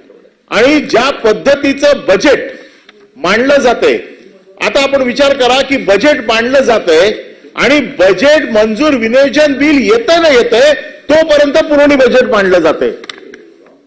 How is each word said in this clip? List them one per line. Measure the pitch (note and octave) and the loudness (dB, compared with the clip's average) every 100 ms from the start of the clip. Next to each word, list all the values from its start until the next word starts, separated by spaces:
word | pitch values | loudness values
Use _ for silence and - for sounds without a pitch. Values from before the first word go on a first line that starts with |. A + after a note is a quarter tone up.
| - - _ _ - | -20 -20 _ _ -6
आणि | F3 B3 D4+ | 0 2 0
ज्या | G#3 A3 C4 C4+ | 0 -2 -2 -2
पद्धतीचं | A3+ G3 E3 C#4+ C#4 C4+ C#4+ C#4 - | -2 -2 0 0 0 -2 0 0 0
बजेट | G3+ D4+ B3+ - - - _ _ - _ - | 0 2 0 -2 -14 -20 _ _ -20 _ -10
मांडलं | D#3+ G#3+ C4 C#4+ | -4 -2 2 2
जातंय, | A#3+ A#3 D#3 G3 - - - - _ - | 2 0 0 -2 -6 -20 -20 -20 _ -8
आता | F#3+ B3 | -4 -2
आपण | C#4 C#4 | 0 0
विचार | B3+ A#3+ C#4 C4+ | -2 0 0 2
करा | A#3+ C4 | 0 0
की | C4+ C4+ | 0 -4
बजेट | F#3 G3+ D4 D4+ A3 | 0 0 2 0 -2
मांडलं | A3 A#3 C4+ | -2 0 0
जातंय | A3 A3 F3 D#3+ G3 G#3 - - - - | 2 0 2 2 2 -2 -12 -20 -16 -4
आणि | G3 D4 A#3 - | 0 0 -2 0
बजेट | F#3 F#3 C#4 D4+ C4+ | 0 2 2 2 2
मंजूर, | A3 A3 G#3+ D4+ | 0 0 0 -2
विनियोजन | C4+ A3 B3+ C#4 A#3 D4+ B3+ | -2 -2 0 0 2 0 0
बिल | C#4+ C#4+ | 0 0
येतंय | G3+ A#4 - E4+ | 0 0 0 0
ना | E4 | 2
येतंय, | B3+ A3 A3+ C#4+ D4 - - - | 2 2 2 2 0 -6 -14 -2
तोपर्यंत | D4+ D#4+ D4 D4 D#4+ | 0 2 2 2 0
पुरवणी | D#4+ D4 C#4+ C#4+ | 0 2 2 2
बजेट | B3+ B3 A3 | 2 2 0
मांडलं | G#3 F#3+ F3+ | -2 0 0
जातंय. | D#3+ C#3 B2 F#2+ - - - - - _ _ _ | 0 -2 -4 -6 -14 -20 -20 -20 -20 _ _ _